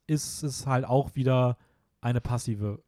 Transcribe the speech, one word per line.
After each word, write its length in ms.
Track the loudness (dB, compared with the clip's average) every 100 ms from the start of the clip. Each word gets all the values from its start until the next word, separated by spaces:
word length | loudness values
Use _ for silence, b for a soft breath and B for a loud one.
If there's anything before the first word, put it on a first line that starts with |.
| -2
ist 380 | -2 -2 -6
es 240 | -6 -6 0
halt 160 | 0
auch 320 | 2 2 2 0
wieder 420 | 2 4 4 0 b b b _
eine 200 | -2 -2
passive 640 | 0 -4 -4 -4 -4 -6